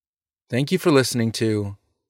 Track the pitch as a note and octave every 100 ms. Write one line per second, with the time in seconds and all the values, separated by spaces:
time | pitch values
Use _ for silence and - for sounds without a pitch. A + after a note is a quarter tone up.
0 | _ _ _ _ _ A#2+ C#3+ F3+ F3+ C#3
1 | A#2+ A#2+ A2+ - A2 G#2+ G2+ G2+ _ _
2 | _